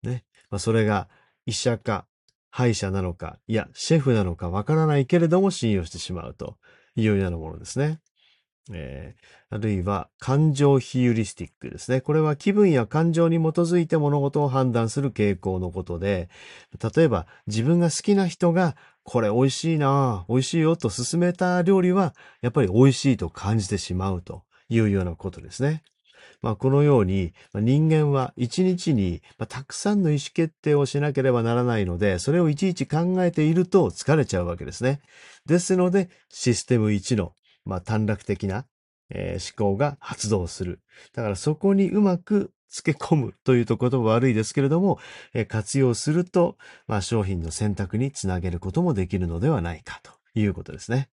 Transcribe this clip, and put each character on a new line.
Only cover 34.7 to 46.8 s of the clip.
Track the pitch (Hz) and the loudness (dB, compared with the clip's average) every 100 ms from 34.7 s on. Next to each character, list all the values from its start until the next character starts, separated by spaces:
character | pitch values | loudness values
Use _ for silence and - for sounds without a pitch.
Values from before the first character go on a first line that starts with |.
す | - | -2
ね。 | 123 143 _ - - - - | -2 -2 _ -20 -20 -20 0
で | 170 | 0
す | 170 185 | 2 2
の | 180 | 2
で、 | 190 180 _ _ | 2 0 _ _
シ | - - 120 | -4 0 0
ス | - | 2
テ | 120 | 2
ム | 107 | 2
一 | 104 - 113 | 0 0 -2
の、 | 87 _ _ _ - | -2 _ _ _ -8
ま | 92 | -8
あ、 | |
短 | - 110 107 | -4 -2 0
絡 | 104 - | -2 -4
的 | 98 101 | -4 -4
な、 | 98 - _ _ _ _ | -6 -8 _ _ _ _
え | 95 92 90 | -8 -6 -6
ー、 | - - | -10 -2
思 | 104 | -2
考 | 98 | 0
が | 143 143 | -2 -4
発 | - - 107 | -14 -10 -2
動 | 104 87 | -2 -2
す | - | -8
る。 | 90 87 _ - - | -8 -8 _ -20 -14
だ | - | -6
か | 110 | -4
ら | 95 | -2
そ | - 156 | -2 0
こ | 196 | 2
に | 196 190 | 2 2
う | 208 | 4
ま | 202 180 | 2 0
く | - 208 - _ _ | 0 -2 -2 _ _
つ | - | -6
け | - | -4
込 | 147 - 160 | -4 0 0
む | 113 - | 0 -6
と | - 127 | 2 2
い | |
う | 113 | 2
と | 110 | 0
言 | 123 | 0
葉 | 127 | 2
悪 | 110 113 131 | 2 2 2
い | |
で | 110 | 2
す | 110 | 0
け | - | 0
れ | 139 | 0
ど | 165 | 2
も、 | 196 117 - - - | 0 -2 -6 -20 -10
え | 123 | -6
ー、 | 107 | -4
活 | 110 104 139 | -4 -2 2
用 | 131 | 2
す | 117 - | 2 0
る | 160 | -2
と、 | 180 185 170 - - - | 0 2 0 -2 -20 -20